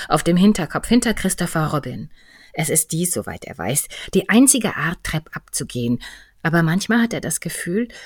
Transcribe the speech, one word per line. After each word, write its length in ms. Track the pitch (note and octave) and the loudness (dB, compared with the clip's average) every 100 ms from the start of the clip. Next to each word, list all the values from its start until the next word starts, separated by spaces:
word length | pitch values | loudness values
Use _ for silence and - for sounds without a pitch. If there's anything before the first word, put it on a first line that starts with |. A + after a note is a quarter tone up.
| - | 0
auf 120 | E3 | 0
dem 160 | - F3 | 4 6
Hinterkopf 500 | G3+ G#3 E3 D3+ - | 6 4 0 -4 2
hinter 280 | B3 A#3+ G#3+ | 2 2 0
Christopher 560 | F#3 - F3 E3 D3 | -2 -2 -2 -2 -2
Robin. 400 | D3 B2+ C3+ - - - - - - | -2 -4 -10 -12 -16 -20 -20 -12 -6
Es 140 | D#3 | 0
ist 220 | D3+ - | 0 0
dies, 200 | E3 F3 | -2 -2
soweit 340 | A2 G2 E2+ - | -4 -6 -10 -12
er 120 | - | -6
weiß, 300 | F2+ C3+ - - - | -4 -2 -4 -10 -2
die 160 | F#3 - | 0 4
einzige 460 | G#3+ C4+ C4 G#3 - | 6 6 4 0 -2
Art, 280 | D#3 F3+ | -4 -4
Trepp 320 | - D#3 - - | -4 -6 -6 -12
abzugehen. 680 | - - - B2 A#2+ A#2+ - - - _ | -10 -8 -6 -4 -2 -2 -4 -18 -20 _
Aber 180 | E3 E3+ | 0 2
manchmal 400 | D#3+ F#3 - A#3 | 2 0 0 2
hat 120 | A#3 | 2
er 80 | F#3 | -2
das 180 | - - | -6 -6
Gefühl, 480 | E3+ - F3 G3 A#3+ - | -6 -8 -4 -2 -4 -8